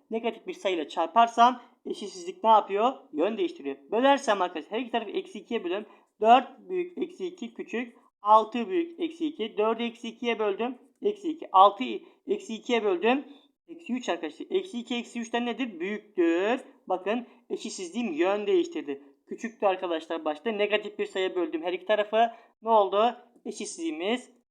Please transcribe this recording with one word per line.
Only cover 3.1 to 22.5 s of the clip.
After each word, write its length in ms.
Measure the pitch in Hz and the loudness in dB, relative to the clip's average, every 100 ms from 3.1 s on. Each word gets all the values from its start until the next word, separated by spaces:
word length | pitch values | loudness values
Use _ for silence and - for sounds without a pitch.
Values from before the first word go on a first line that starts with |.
Yön 260 | 151 190 214 | -2 -2 0
değiştiriyor. 380 | 170 - 139 139 - | -4 -4 -10 -10 -4
Bölersem 500 | 214 269 277 247 196 | 2 4 4 2 0
arkadaşlar 300 | 180 165 - | 0 -4 -8
her 80 | 220 | -8
iki 120 | 233 | -4
tarafı 200 | 233 202 | -4 -4
eksi 280 | 185 - 214 | -6 -6 -14
ikiye 240 | - 233 | -6 -4
bölüyorum. 240 | 170 196 214 - _ - | -2 -6 -8 -20 _ 0
Dört 480 | 214 254 - - 190 | 6 6 6 -16 -6
büyük 280 | 180 175 - | -4 -4 -6
eksi 300 | - - 180 | -8 -6 -10
iki 260 | - 233 | -8 -14
küçük 440 | - 170 220 240 - _ _ | -12 -8 -6 -8 -14 _ _
altı 480 | 208 220 214 240 202 | 6 6 6 -4 -2
büyük 300 | 180 170 - | 0 -2 -4
eksi 280 | 165 160 156 | -8 -4 -6
iki. 300 | 156 220 185 | -4 -6 0
Dördü 260 | 214 226 | 0 0
eksi 240 | 233 226 226 | -4 -6 -12
ikiye 320 | - 240 214 | -6 -4 0
böldüm. 380 | 208 196 240 247 _ _ | -2 -2 -4 -8 _ _
Eksi 280 | 202 202 170 | -4 -4 -6
iki. 200 | 156 - | -8 2
Altıyı 520 | 190 202 202 247 202 - _ - | 8 8 6 -6 -6 -10 _ -6
eksi 280 | 202 - 220 | -6 -4 -10
ikiye 280 | - 233 | 0 0
böldüm. 420 | 208 175 220 277 - - _ _ _ | 2 2 2 2 -2 -20 _ _ _
Eksi 260 | 165 - | -20 -8
üç 160 | 247 208 | -6 -4
arkadaşlar. 360 | 170 160 - - | -4 -6 -10 -4
Eksi 300 | 190 185 240 | -4 -4 -12
iki, 160 | 233 240 | -6 -6
eksi 240 | 233 233 | -6 -10
üçten 260 | 226 233 240 | -4 -4 -4
nedir? 340 | 233 247 165 | -4 -6 -6
Büyüktür. 840 | 185 208 - - 170 170 208 254 - _ - | -8 -8 -8 0 2 2 0 -2 -6 _ -6
Bakın 400 | 185 185 240 240 _ - | -4 -2 -4 -6 _ -10
eşitsizliğim 640 | 196 - - 175 208 226 | -8 -8 -10 -8 -6 -4
yön 340 | 151 180 208 202 | 0 0 0 2
değiştirdi. 560 | 185 170 156 143 139 - _ - | 2 2 -6 -8 -10 -10 _ -16
Küçüktü 380 | 196 226 - 202 | -10 -10 -2 0
arkadaşlar 600 | 185 185 160 160 165 160 | 0 -2 -6 -4 -6 -4
başta. 260 | 151 233 | -4 -4
Negatif 480 | 208 208 208 208 - | -2 0 0 -2 -6
bir 60 | 202 | -6
sayıya 300 | 190 185 175 | -2 -2 0
böldüm 280 | 160 160 | -2 -4
her 100 | 175 | -4
iki 120 | 180 180 | -6 0
tarafı. 460 | 208 208 220 233 - _ | 0 2 2 2 -2 _